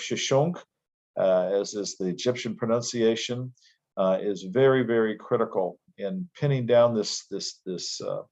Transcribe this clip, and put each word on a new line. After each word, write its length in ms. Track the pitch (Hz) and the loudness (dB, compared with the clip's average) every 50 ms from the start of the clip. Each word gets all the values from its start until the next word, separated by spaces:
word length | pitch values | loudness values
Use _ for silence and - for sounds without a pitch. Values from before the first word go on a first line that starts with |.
Shishunk, 560 | - - 127 117 - - 139 135 147 175 175 - - _ _ _ _ _ _ _ _ _ _ | -6 -6 -6 -4 -2 2 4 4 4 2 0 -4 -10 _ _ _ _ _ _ _ _ _ _
uh, 320 | - 95 95 95 92 90 92 98 | 0 2 4 4 4 2 2 0
as 200 | 101 101 - - | 0 0 -2 -4
is 220 | 107 101 92 - | -6 -6 -6 -6
the 100 | - 95 | -4 -4
Egyptian 480 | 92 90 - - 123 123 123 - 113 107 | -4 -2 -2 -2 -2 -2 -2 -4 -8 -6
pronunciation, 960 | - - 113 113 120 120 - - 120 117 113 113 113 - - 123 123 127 127 127 _ _ _ _ _ _ _ _ | -4 -2 0 0 0 -2 -2 -2 2 2 2 2 2 -2 -6 -6 -6 -6 -8 -10 _ _ _ _ _ _ _ _
uh, 200 | - 98 95 95 92 | -2 0 2 2 0
is 220 | - 104 101 90 92 | 0 -2 -4 -4 -6
very, 400 | 92 92 120 135 135 131 131 123 | -4 2 4 6 6 6 4 2
very 320 | 110 117 117 113 110 107 | 2 2 2 2 0 -2
critical 640 | - - - 123 117 113 113 - 101 92 87 - _ _ _ _ | -6 -4 -2 0 0 0 0 -2 -4 -4 -4 -6 _ _ _ _
in 320 | _ 107 98 95 92 90 90 _ - | _ -8 -6 -6 -6 -8 -8 _ -4
pinning 260 | - 147 139 131 120 | -2 0 0 0 2
down 300 | 113 123 120 120 120 117 | 4 6 6 6 6 4
this, 300 | 110 101 - - - - _ | 2 -2 -2 -4 -8 -10 _
this, 300 | 104 98 90 - - _ _ | -8 -8 -8 -8 -12 _ _
this, 360 | 95 92 85 - - - - | -8 -8 -8 -6 -8 -10 -8
uh 220 | - 98 98 - - _ | -6 -6 -6 -6 -8 _